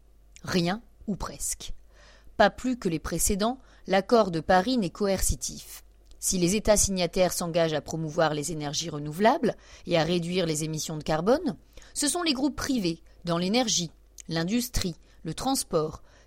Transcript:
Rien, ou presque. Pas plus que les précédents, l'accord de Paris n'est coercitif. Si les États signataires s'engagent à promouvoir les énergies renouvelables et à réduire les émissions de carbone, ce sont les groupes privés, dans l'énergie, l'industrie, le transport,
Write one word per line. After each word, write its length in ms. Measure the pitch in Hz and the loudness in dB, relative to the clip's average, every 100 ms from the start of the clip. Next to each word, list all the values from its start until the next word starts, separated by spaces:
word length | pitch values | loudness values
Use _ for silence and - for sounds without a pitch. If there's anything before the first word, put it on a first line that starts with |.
| _ - - - | _ -20 -20 -14
Rien, 400 | 147 185 170 208 - - - | -2 0 0 -2 -8 -12 -8
ou 100 | 185 | -6
presque. 580 | - 151 - - - - - - - - - - | -6 -8 -8 -6 -8 -12 -14 -20 -20 -20 -8 4
Pas 140 | 208 | 4
plus 280 | - 254 247 | 4 -4 -2
que 100 | 196 | -2
les 100 | 160 | -2
précédents, 600 | - 170 - 202 220 262 - - - | -4 -2 0 0 -2 -4 -12 -18 0
l'accord 440 | 190 190 240 202 | 2 6 4 4
de 100 | 160 | 0
Paris 380 | 147 185 196 254 | 4 4 4 0
n'est 120 | 180 | 0
coercitif. 920 | - 202 190 - - - - - - - - - - | 0 0 2 0 -2 -6 -10 -16 -20 -20 -20 -20 -8
Si 200 | - 190 | -2 2
les 160 | 175 214 | 2 2
États 220 | - 202 | 4 4
signataires 560 | - 190 175 - 180 | 4 0 0 2 2
s'engagent 400 | - 175 165 165 | 2 -2 2 2
à 80 | 151 | 0
promouvoir 500 | - 160 160 156 160 | -4 -6 -4 0 2
les 200 | 151 143 | 0 -4
énergies 360 | 156 147 147 165 | -6 -4 -6 -6
renouvelables 680 | 151 147 151 214 294 233 - - - - | -6 -8 2 4 4 0 -2 -10 -16 0
et 120 | 170 | 2
à 60 | |
réduire 420 | 160 180 170 180 165 | 2 0 0 -2 0
les 180 | 151 | -2
émissions 320 | 156 156 - 156 | -4 -6 -6 -6
de 60 | |
carbone, 560 | 147 156 180 285 339 165 - - - | -2 0 2 2 0 -6 -12 -20 -12
ce 160 | - 285 | -4 -2
sont 140 | 349 | 0
les 100 | 339 | 0
groupes 240 | 254 285 - | 2 0 -2
privés, 460 | - 262 175 165 - - 175 | -2 0 -2 -4 -10 -10 -4
dans 100 | 170 | -2
l'énergie, 540 | 180 233 240 175 170 - - - - | 2 2 2 0 -4 -10 -20 -20 -6
l'industrie, 680 | 165 170 233 240 - 185 156 - - | -4 0 -2 -2 -2 -4 -6 -16 -14
le 120 | 165 | -10
transport, 680 | 156 262 269 - 170 156 - - - | -6 -2 -2 0 -2 -2 -6 -18 -20